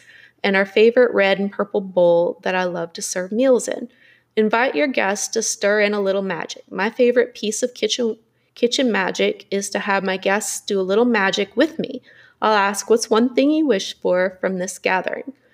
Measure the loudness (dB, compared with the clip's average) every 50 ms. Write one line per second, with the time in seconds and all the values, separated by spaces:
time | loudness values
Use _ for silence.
0 | -16 -20 -20 -20 -20 -20 _ _ -2 0 2 2 0 2 4 4 6 6 6 6
1 | 4 4 4 2 2 2 2 0 -2 -4 -4 -4 -6 -4 -4 -6 -6 -2 0 4
2 | 4 6 6 4 2 0 -2 -4 -4 -4 -2 -2 -2 -2 -4 -6 -8 -8 -10 -10
3 | -10 -8 -6 -6 -6 -4 -2 0 4 4 4 2 2 -2 -6 -8 -8 -12 _ _
4 | _ _ _ _ _ _ -2 0 0 2 2 0 0 0 0 0 0 0 0 0
5 | 0 0 -2 -4 -4 -6 -4 -4 -4 -4 -4 -2 0 0 2 2 2 2 0 0
6 | 0 0 0 -2 -2 -4 -6 -6 -8 -10 -12 -16 -16 -12 -6 -4 -4 -2 0 2
7 | 2 4 4 2 0 -2 -4 -8 -6 -6 -4 -4 -4 -6 -6 -4 -4 -4 -2 -2
8 | -4 -4 -4 -6 _ _ _ _ _ _ _ -2 -2 -2 0 0 0 0 0 0
9 | 0 -2 -2 -2 -2 -2 -2 -4 -8 -6 -6 -6 -6 -4 -6 -6 -2 -2 -2 -2
10 | 0 -2 -4 -2 -2 0 0 0 -2 -4 -10 -10 -6 -4 -2 -2 -2 0 0 2
11 | 2 2 2 2 0 0 0 -2 -4 -4 0 0 0 0 0 -6 -8 -8 -8 -12
12 | _ _ -20 -20 -20 -20 _ -2 0 2 2 2 2 0 -2 -4 -2 0 0 0
13 | 2 2 2 2 2 2 2 2 2 2 2 2 2 2 0 0 -2 -6 -10 _
14 | -2 0 0 0 0 -2 -4 -4 -6 -4 -4 -4 -6 -8 -8 -4 -2 -2 -2 -2
15 | -2 -4 -8 -8 -10 -12 -16 _ _ _